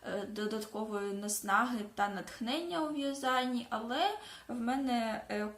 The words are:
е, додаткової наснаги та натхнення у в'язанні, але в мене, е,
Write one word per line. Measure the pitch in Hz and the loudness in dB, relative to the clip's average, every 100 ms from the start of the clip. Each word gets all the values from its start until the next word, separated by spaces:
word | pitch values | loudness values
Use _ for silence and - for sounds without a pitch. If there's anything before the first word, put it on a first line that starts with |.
е, | - 190 196 | -6 -4 -4
додаткової | 208 208 220 214 214 214 208 202 | -2 0 -2 -4 -4 -2 -2 -2
наснаги | 196 208 - 202 202 247 233 208 | -2 -2 -2 4 4 4 0 -2
та | - 202 | 0 0
натхнення | 196 - - 233 302 349 339 | 0 -6 -4 -2 0 0 0
у | 311 | 0
в'язанні, | 302 277 277 254 254 254 247 - | 0 0 0 2 4 4 0 0
але | 220 233 269 392 415 - - - | -4 0 2 2 0 -8 -12 -6
в | 240 | -2
мене, | 233 262 269 240 226 214 - | 0 2 2 2 2 -2 -2
е, | 208 208 | -2 -2